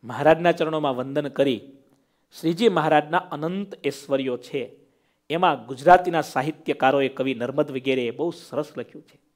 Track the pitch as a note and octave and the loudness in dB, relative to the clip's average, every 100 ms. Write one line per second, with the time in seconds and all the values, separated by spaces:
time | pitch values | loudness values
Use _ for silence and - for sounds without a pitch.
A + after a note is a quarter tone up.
0 | A#2 A#2+ C#3+ D#3+ E3+ E3+ D#3+ D#3 D3 B2 | -12 0 4 6 4 0 -2 -2 -2 -2
1 | C3 C#3+ C#3+ C#3 C#3 A2+ - - _ _ | -4 -4 -6 0 0 0 -6 -20 _ _
2 | _ _ _ - D#3+ E3+ A#3 F3 D3+ D3+ | _ _ _ -6 -4 2 2 2 4 2
3 | D3+ E3 E3+ D3 D#3 F#3+ G3+ - C#3+ C3+ | 2 -4 -4 -8 -6 -6 -10 -8 -8 -8
4 | - C3+ C3 B2 - C#3+ A2 - _ _ | -4 -4 -2 -6 -8 -10 -10 -14 _ _
5 | _ _ _ D#3+ F3+ C#3 A2+ C3 D#3 F3+ | _ _ _ 0 0 0 -6 0 6 6
6 | F3 E3 C#3+ C#3 C#3 D3+ - C#3+ C3 C#3 | 6 -2 -2 -4 -4 -6 -6 0 2 2
7 | C3+ C3 C3 A#2+ A#2+ C#3 D3 C3 C3 C3 | 0 -2 -4 -4 -4 -2 -4 -4 -2 -2
8 | A#2+ B2 E3 E3+ - A#2+ D3+ - A#2+ G#2 | -2 -4 -6 -6 -10 -8 -8 -10 -14 -16
9 | _ _ _ | _ _ _